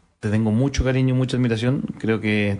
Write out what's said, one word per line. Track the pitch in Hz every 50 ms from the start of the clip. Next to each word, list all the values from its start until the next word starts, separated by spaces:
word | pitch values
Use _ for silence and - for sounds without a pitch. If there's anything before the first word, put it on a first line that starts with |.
| _ _ _ _
Te | - 107
tengo | 104 110 110 107
mucho | 104 113 135 143 135 - 127
cariño | 131 127 131 131 131 127
y | 127
mucha | 131 123 127 123
admiración. | 127 120 113 104 120 123 139 - - - - -
Creo | - 107 113 101
que | - 107 104 104 104 101 98